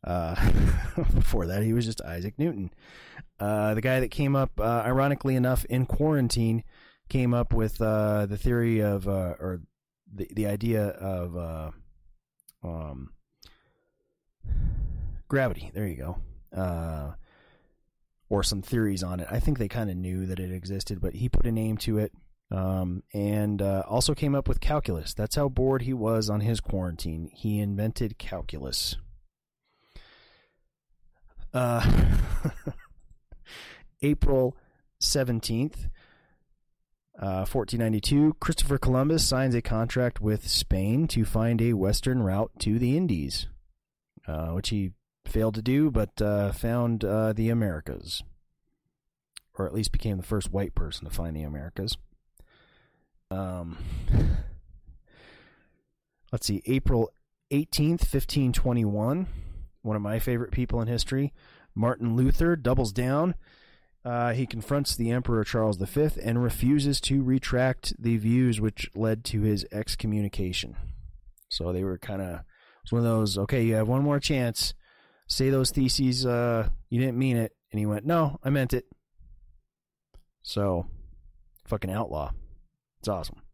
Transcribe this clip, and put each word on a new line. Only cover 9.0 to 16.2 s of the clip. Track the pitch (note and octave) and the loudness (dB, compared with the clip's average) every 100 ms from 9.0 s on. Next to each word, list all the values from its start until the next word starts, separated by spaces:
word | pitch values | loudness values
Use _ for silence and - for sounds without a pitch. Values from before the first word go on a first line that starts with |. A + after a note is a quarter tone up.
| F#2+ | 0
uh, | G2 F2+ E2+ | -2 -2 -4
or | F#2 F2+ E2 _ _ _ _ | -6 -6 -10 _ _ _ _
the, | G2+ F#2+ G2 | -10 -8 -2
the | G#2 | -2
idea | G2+ A#2 A2 G#2 | 0 0 2 0
of, | - F#2+ F#2 F2 F2 | -2 -4 -4 -4 -6
uh, | E2+ D#2+ D#2 - - - - - _ _ _ _ | -6 -6 -8 -12 -20 -20 -20 -20 _ _ _ _
um, | F2 E2 D#2 C2+ C2+ - _ _ - _ _ _ _ _ _ _ _ _ - - - - - - - - - | -10 -8 -10 -12 -14 -18 _ _ -20 _ _ _ _ _ _ _ _ _ -4 0 0 0 -4 -4 -6 -8 -2
gravity. | C3+ B2+ F#2+ - | 0 0 -2 -8
There | - G#2 | -6 -6
you | C#2+ | -4
go. | C#2+ F2+ | -6 -6